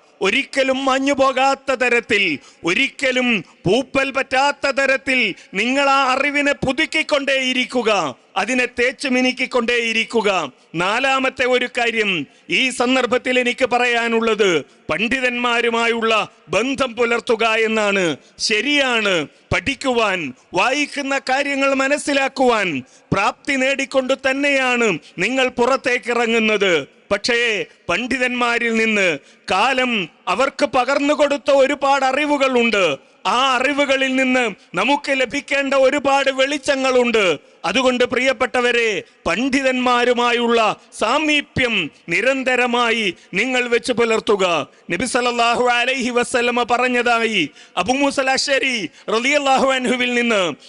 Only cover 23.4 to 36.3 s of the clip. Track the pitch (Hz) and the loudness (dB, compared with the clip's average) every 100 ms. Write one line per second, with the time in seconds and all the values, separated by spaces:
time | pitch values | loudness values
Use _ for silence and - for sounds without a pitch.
23.4 | - 269 262 269 269 269 254 262 262 269 | -4 -2 0 -2 -2 -2 -2 -2 -2 -2
24.4 | 285 277 254 240 226 165 - - 196 262 | 0 0 0 0 0 -2 -6 -6 -2 0
25.4 | 254 247 240 269 262 247 226 233 233 233 | -2 0 0 0 -2 -4 -2 -2 0 0
26.4 | 220 208 196 160 131 _ - 202 - 233 | 2 2 2 0 -2 _ -4 -4 0 0
27.4 | 240 202 151 _ - 175 247 254 254 247 | 0 -2 -6 _ -6 -4 -2 -2 -2 -2
28.4 | 240 233 233 226 220 214 185 143 - _ | 0 0 0 0 2 2 0 -2 -8 _
29.4 | - 190 240 262 254 226 165 _ - 190 | -4 0 0 0 -2 -2 -6 _ -6 -2
30.4 | 269 - 285 262 247 285 285 294 285 285 | -2 0 0 0 0 0 0 2 2 0
31.4 | - 277 269 285 277 277 262 262 302 294 | 2 4 4 2 2 2 2 0 0 0
32.4 | 269 247 233 208 170 135 _ _ 190 226 | 2 2 2 2 0 -2 _ _ -2 0
33.4 | 269 247 262 285 277 269 269 262 262 254 | 2 0 0 0 0 2 0 0 2 2
34.4 | 233 185 - 170 226 285 285 269 254 277 | 0 -6 -8 -4 0 0 0 -2 -2 -4
35.4 | - 277 269 269 262 294 277 277 269 | -4 -2 0 2 2 2 0 0 0